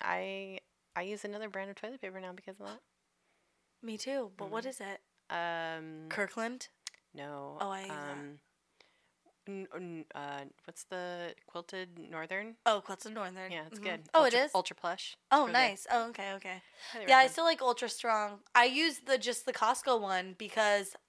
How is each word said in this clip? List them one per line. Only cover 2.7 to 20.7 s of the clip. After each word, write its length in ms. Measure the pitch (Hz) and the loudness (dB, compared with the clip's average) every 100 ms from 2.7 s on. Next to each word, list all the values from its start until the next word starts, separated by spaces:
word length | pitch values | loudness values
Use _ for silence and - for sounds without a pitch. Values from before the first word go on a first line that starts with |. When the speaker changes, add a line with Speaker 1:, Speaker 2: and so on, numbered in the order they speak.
| 220 _ _ _ _ _ _ _ _ _ _ | -16 _ _ _ _ _ _ _ _ _ _
Speaker 2:
Me 120 | 226 214 | -10 -8
too. 340 | - 277 226 190 | -4 -4 -4 -8
But 120 | 202 | -8
what 140 | 220 | -6
Speaker 1:
Mm-hmm. 60 | 247 | -6
Speaker 2:
is 120 | 254 | -8
it? 200 | 202 196 _ _ - | -10 -12 _ _ -8
Speaker 1:
Um, 800 | 170 170 170 165 160 160 156 160 | -4 -2 -4 -4 -8 -10 -14 -8
Speaker 2:
Kirkland? 580 | 202 196 - 226 254 - _ - - _ | -4 -4 -2 -6 -6 -14 _ -18 -18 _
Speaker 1:
No. 440 | - 143 143 139 147 | -12 -10 -10 -10 -8
Speaker 2:
Oh, 80 | 202 | -6
I 100 | 190 | -6
use 60 | 190 | -8
that. 220 | 151 143 | -10 -8
Speaker 1:
um, 280 | 143 143 147 _ _ _ _ _ _ _ _ _ _ - | -10 -12 -16 _ _ _ _ _ _ _ _ _ _ -12
n-, 200 | 196 190 | -10 -8
n-, 320 | 165 180 165 156 | -10 -10 -10 -10
uh, 280 | - 143 143 139 _ - | -10 -8 -8 -12 _ -20
what's 180 | - | -18
the 500 | - 185 180 175 170 - _ | -10 -8 -8 -8 -10 -12 _
Quilted 520 | 175 170 190 185 170 160 | -14 -10 -10 -10 -12 -12
Northern? 440 | 165 160 190 214 226 - | -8 -6 -6 -8 -2 0
Speaker 2:
Oh, 160 | 208 | 0
Quilted 300 | 202 190 214 | -2 -10 -10
Northern. 360 | 220 190 185 185 | -8 -8 -8 -10
Speaker 1:
Yeah, 100 | 175 156 | -10 -10
it's 120 | 214 | -8
Speaker 2:
Mm-hmm. 100 | 202 | -6
Speaker 1:
good. 120 | 165 156 | -6 2
Speaker 2:
Oh, 120 | 320 277 | 6 6
Speaker 1:
Ultra, 140 | 233 | 6
Speaker 2:
it 40 | 294 | 4
is? 60 | |
Speaker 1:
Ultra 220 | 190 180 - | 2 -2 -4
Plush. 360 | 175 185 - | -6 -4 -8
It's 60 | - - | -10 4
Speaker 2:
Oh, 100 | 277 | 6
Speaker 1:
really 40 | 262 | 6
good. 60 | |
Speaker 2:
nice. 340 | 240 247 196 - | 4 4 2 0
Oh, 200 | 240 233 | 0 0
okay, 240 | 226 196 | -6 -8
okay. 280 | 196 190 185 - - - | -6 -8 -10 -12 -18 -12
Speaker 1:
Highly 140 | 233 208 | -2 8
Speaker 2:
Yeah, 80 | 262 | 10
I 40 | |
Speaker 1:
recommend. 120 | 262 | 10
Speaker 2:
still 120 | 254 330 | 6 2
like 160 | 330 | 4
Ultra 260 | 254 240 240 | 2 0 0
Strong. 500 | - 240 214 208 202 _ | -2 2 2 2 -6 _
I 120 | - 247 | 6 8
used 400 | 262 330 269 - | 6 2 2 0
the, 100 | 262 | 2
just 280 | 214 240 - | 2 -4 -2
the 80 | |
Costco 480 | 233 220 262 - 240 | 0 2 2 4 2
one 340 | 196 185 185 185 | 2 -2 -2 -8
because 600 | 214 - 214 | -6 2 4